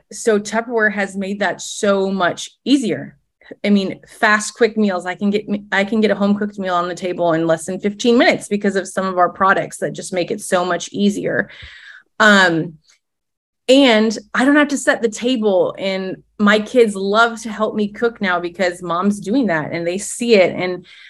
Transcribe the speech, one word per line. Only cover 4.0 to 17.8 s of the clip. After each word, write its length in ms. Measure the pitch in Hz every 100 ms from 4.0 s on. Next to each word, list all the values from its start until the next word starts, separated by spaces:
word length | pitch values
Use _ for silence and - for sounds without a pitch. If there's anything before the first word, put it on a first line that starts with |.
| -
fast, 460 | - 220 214 208 -
quick 220 | 226 220
meals. 280 | 208 180 180
I 100 | 175
can 140 | 202
get, 140 | 202 - 208 -
I 100 | 190
can 160 | 202 220
get 120 | 208
a 40 | 196
home 200 | 202 202
cooked 200 | 208 202
meal 180 | 185 175
on 120 | 175
the 80 | 175
table 380 | 185 175 170
in 120 | 160 165
less 200 | 165 -
than 140 | 185
fifteen 380 | 208 208 240 233
minutes 300 | 349 170 -
because 300 | 202 202 190
of 100 | 180
some 180 | - 190
of 120 | 180
our 120 | 175
products 480 | - 190 185 147 -
that 120 | 156
just 220 | 151 151
make 180 | 185 165
it 80 | 214
so 240 | - 180
much 240 | 180 175 -
easier. 560 | - 202 202 175 123 - - - - - - _ -
Um, 560 | 214 202 180 165 165 160 _ _ _ _ _ _ _ _ -
and 480 | 269 269 214 220 214 -
I 100 | -
don't 140 | 262 294
have 100 | 294
to 80 | 269
set 240 | - 220
the 80 | 226
table, 640 | 214 247 254 214 185 151 -
and 460 | 190 190 190 - _ -
my 220 | 208 214
kids 360 | 208 254 226 190
love 460 | 196 208 233 220
to 60 | 226
help 260 | 208 214
me 120 | 214